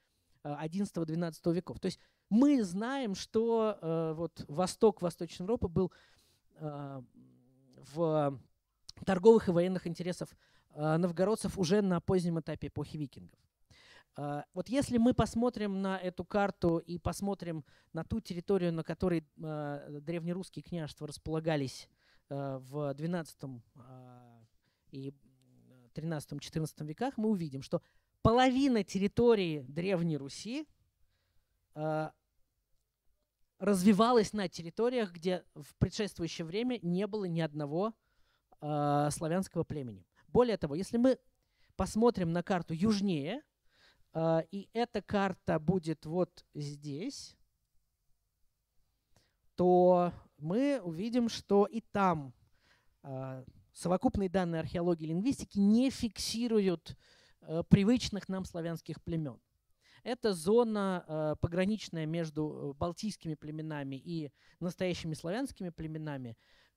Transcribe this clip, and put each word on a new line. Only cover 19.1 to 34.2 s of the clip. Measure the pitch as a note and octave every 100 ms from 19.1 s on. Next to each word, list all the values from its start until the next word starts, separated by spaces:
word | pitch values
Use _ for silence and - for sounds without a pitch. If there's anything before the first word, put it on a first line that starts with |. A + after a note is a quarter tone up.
| E3+ D#3 -
э, | D#3+ D3+ D3 C#3+ C#3 D3
древнерусские | D3 E3+ E3 F3 F#3 -
княжества | - F3 D3 - D3+
располагались, | - - D#3+ D#3+ D3+ C3+ - - _ _ _ -
э, | C#3 C#3 C3+
в | B2+ C#3+ D3 C#3
двенадцатом, | E3 F3 D#3 - C#3 B2 - C#3+
э, | B2 C3 B2+ B2 A#2+ A#2 A#2 _ _ _ _
и | C3+ C#3 C#3 _ _ _ _ A#2+ B2+ B2
тринадцатом, | - D#3+ D3+ - D3
четырнадцатом | - E3 D#3 - D3+
веках, | D#3 B3+ -
мы | G#3+
увидим, | G3+ D#3+ C3
что | - E3 _ _ _ _
половина | A3 A#3+ C4 B3+ C#4 A#3
территории | F#3+ G3 G3 - A#3+ G#3+ F3 D3+ C3
Древней | D3 F#3 F3+ E3+ D3
Руси, | C3+ - G3+ C4+ D#4 _ _ _ _ _ _ _ _ _ _ D3+
э, | D#3 D#3 D#3 _ _ _ _ _ _ _ _ _ _ _ _ _ _ -
развивалась | F#3+ G3 F#3+ F#3+ A3+ B3